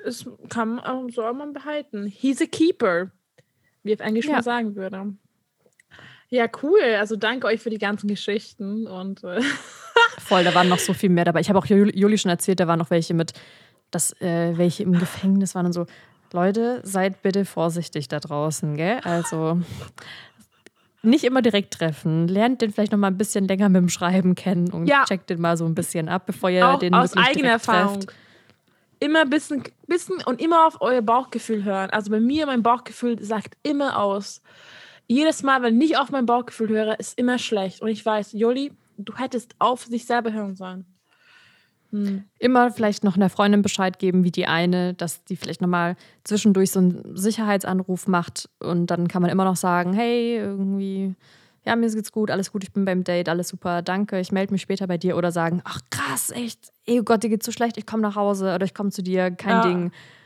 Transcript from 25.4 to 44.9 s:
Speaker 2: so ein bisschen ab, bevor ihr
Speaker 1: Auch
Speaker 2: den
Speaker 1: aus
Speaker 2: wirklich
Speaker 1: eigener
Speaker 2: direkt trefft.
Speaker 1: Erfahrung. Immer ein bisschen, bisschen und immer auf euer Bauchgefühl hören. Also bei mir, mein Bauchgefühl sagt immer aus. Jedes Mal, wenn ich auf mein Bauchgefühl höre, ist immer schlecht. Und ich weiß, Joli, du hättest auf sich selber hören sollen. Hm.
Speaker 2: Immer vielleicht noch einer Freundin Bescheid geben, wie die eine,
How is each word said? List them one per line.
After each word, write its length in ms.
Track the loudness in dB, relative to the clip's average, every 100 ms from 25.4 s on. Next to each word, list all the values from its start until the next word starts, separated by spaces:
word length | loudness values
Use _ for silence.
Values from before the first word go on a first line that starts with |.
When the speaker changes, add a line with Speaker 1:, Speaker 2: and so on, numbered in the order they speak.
| 0 2
Speaker 2:
so 80 | 0
ein 100 | -2
bisschen 340 | -4 -4 -4
ab, 160 | -4 -4
bevor 240 | -4 0
ihr 180 | 4 4
Speaker 1:
Auch 120 | 4
Speaker 2:
den 160 | 4 4
Speaker 1:
aus 160 | 4 4
Speaker 2:
wirklich 120 | 2
Speaker 1:
eigener 160 | 4 2
Speaker 2:
direkt 160 | 2 2
trefft. 100 | 2
Speaker 1:
Erfahrung. 300 | 2 -2 -8 -16 _ _ _ _ _ _ _ -4
Immer 220 | 2 2
ein 80 | 4
bisschen, 340 | 0 -2 -6 -8 _ -4
bisschen 280 | -4 -2 -6 -4
und 160 | -2
immer 240 | 2 6 4
auf 160 | 4
euer 220 | 0 0
Bauchgefühl 600 | 2 0 0 -8 -4 -4
hören. 280 | -2 -2 -2
Also 180 | -4 -2
bei 100 | 0
mir, 280 | 2 2 0
mein 160 | 2
Bauchgefühl 580 | 2 2 -2 -6 -4 -4
sagt 320 | -4 -6 -6 _
immer 380 | -4 -2 0 0
aus. 420 | -2 -2 -6 -16 _ -20 -20 -20 -20 -16 -2
Jedes 360 | 2 2 0
Mal, 180 | 0 2
wenn 180 | 4 4
ich 180 | 4 2
auf 120 | 0
mein 160 | -2 0
Bauchgefühl 440 | 0 -2 -6 -2
höre, 300 | 0 -2 -4
ist 200 | -6 -4
immer 180 | -2 -2
schlecht. 420 | -2 -4 -4 -6
Und 60 | -6
ich 140 | -4
weiß, 300 | -2 -2 -4
Joli, 380 | -2 0 0 -4 -10 _ -16
du 160 | -14 -8
hättest 360 | -6 -6 -8 -2
auf 260 | 0 0 -6
sich 220 | -8 -2
selber 260 | -2 -2
hören 220 | -6 -8 -10
sollen. 280 | -12 -14 -16 _ _ _ _ _ _ _ _ _ -8
Hm. 320 | -4 -4 -4 -10 -2
Speaker 2:
Immer 320 | 2 4 4
vielleicht 320 | 2 -2 2
noch 120 | 0 4
einer 140 | 2
Freundin 320 | 4 4 4
Bescheid 380 | 2 0 -2 0
geben, 240 | 0 2
wie 80 | 2
die 160 | 0 0
eine, 480 | 2 2 2 0